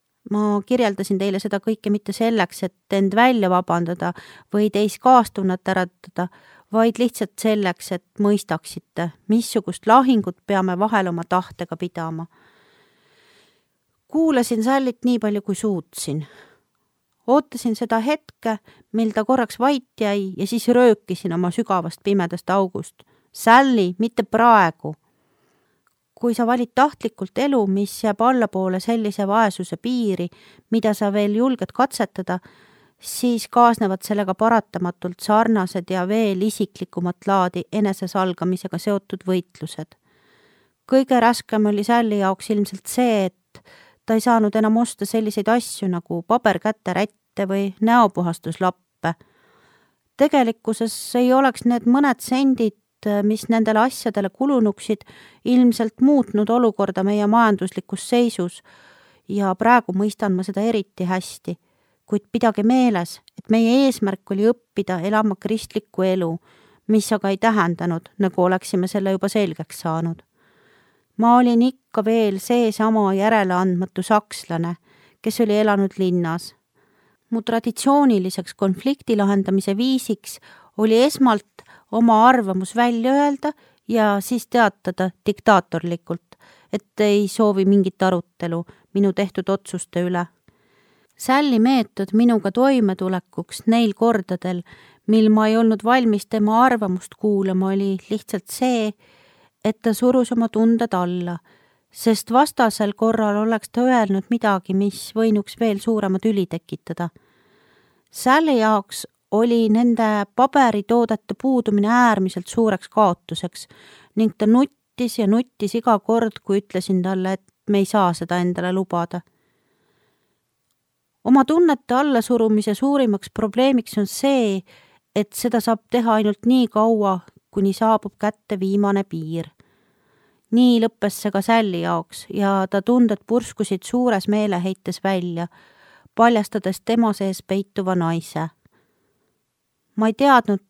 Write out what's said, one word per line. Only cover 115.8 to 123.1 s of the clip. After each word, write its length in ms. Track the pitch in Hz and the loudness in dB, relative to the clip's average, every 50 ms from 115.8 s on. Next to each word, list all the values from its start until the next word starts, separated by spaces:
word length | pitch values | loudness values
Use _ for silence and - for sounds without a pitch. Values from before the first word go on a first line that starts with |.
| - 247 220 196 | 2 2 2 2
kord, 400 | - - 226 233 233 220 - - - | 2 0 0 0 0 -2 -6 -8 -4
kui 180 | - 196 202 | -2 -2 -2
ütlesin 400 | 202 _ - 185 - - 190 185 180 | -2 _ -8 -6 -4 -2 -2 -2 0
talle, 300 | 190 190 185 185 190 190 | -2 -4 -4 -4 -4 -6
et 100 | - _ _ _ _ _ - | -6 _ _ _ _ _ -2
me 80 | 202 | 0
ei 80 | 202 196 | 0 0
saa 280 | - - 208 190 175 170 | 2 2 2 2 2 0
seda 240 | - 170 175 175 | -2 -4 -4 -2
endale 360 | 180 175 180 180 175 175 180 185 | -2 0 -2 -2 -2 -4 -2 -2
lubada. 480 | 190 190 - 175 170 170 - - 175 - _ _ _ _ _ _ _ _ _ _ _ _ _ _ _ _ _ _ _ _ _ _ _ _ _ _ _ _ _ _ _ _ _ _ _ _ _ _ _ _ | -4 -4 -4 -4 -4 -4 -6 -8 -12 -12 _ _ _ _ _ _ _ _ _ _ _ _ _ _ _ _ _ _ _ _ _ _ _ _ _ _ _ _ _ _ _ _ _ _ _ _ _ _ _ _
Oma 220 | - 262 277 262 | 4 4 4 6
tunnete 480 | - 311 339 349 320 285 - - - 247 | 4 4 4 4 4 2 0 -2 -2 0
allasurumise 800 | 254 294 294 269 233 220 - 247 233 226 220 214 214 202 220 202 | 0 2 2 0 0 0 0 0 2 2 2 2 0 0 -2 -2
suurimaks 560 | - 262 277 285 277 254 220 | -2 0 0 0 2 2 0